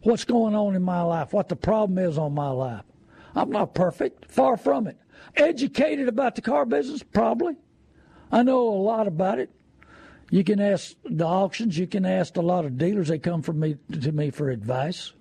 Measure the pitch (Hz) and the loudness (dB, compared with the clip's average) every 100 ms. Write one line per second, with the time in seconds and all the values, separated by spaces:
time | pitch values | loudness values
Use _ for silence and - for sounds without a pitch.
0 | 214 233 - 240 220 208 208 190 180 180 | 2 0 2 2 2 2 0 0 0 0
1 | 170 165 147 202 185 147 - 220 214 185 | 0 -2 -2 -2 -2 -2 0 2 2 0
2 | 180 151 151 147 143 131 131 110 104 _ | 0 0 -2 -2 -2 -2 -4 -6 -14 _
3 | _ - - - - 208 180 - 180 - | _ -20 -8 -4 -2 0 -2 0 0 0
4 | 214 - - - 262 226 - 277 202 - | -6 -6 -6 2 2 2 0 0 -2 -8
5 | _ - - - 311 285 262 - 302 302 | _ -20 -8 2 2 2 -2 0 0 2
6 | 254 226 262 - - 285 262 285 269 294 | -2 0 -2 -2 -2 0 2 0 -2 -6
7 | - 202 226 240 349 302 _ _ _ _ | -4 0 2 2 -2 -4 _ _ _ _
8 | _ - - 214 247 262 233 202 196 226 | _ -20 0 2 4 4 2 2 0 0
9 | 208 160 185 233 - _ _ _ - - | -2 0 0 0 -4 _ _ _ -20 -20
10 | - - - 175 185 202 202 190 - - | -20 -20 0 0 2 2 2 0 -4 -16
11 | - 160 165 185 196 - 226 156 180 208 | -8 -2 0 2 0 0 -2 -2 -2 -2
12 | 185 185 170 - 170 180 151 123 170 208 | 0 0 -2 -2 0 0 -2 -2 0 0
13 | 156 160 - 170 151 156 156 147 _ 160 | 0 -2 -2 -4 -4 -2 -2 -4 _ -4
14 | 135 151 147 - 147 123 107 123 143 180 | -2 -2 -2 -2 -4 -4 -4 -2 -2 -6
15 | - - | -12 -18